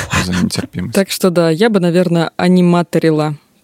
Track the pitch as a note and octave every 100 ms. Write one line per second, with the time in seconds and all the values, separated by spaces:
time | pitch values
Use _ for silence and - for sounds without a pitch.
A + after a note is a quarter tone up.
0 | - F#2+ F2+ F2+ - - - F2 F2+ G3
1 | F#3+ - F#3+ E3+ E3 D#3+ A#3 G3+ F3 F3
2 | F3+ E3+ D#3+ - F3+ F3+ F3 F3 E3+ E3
3 | D#3+ D#3 D3+ D3 _ _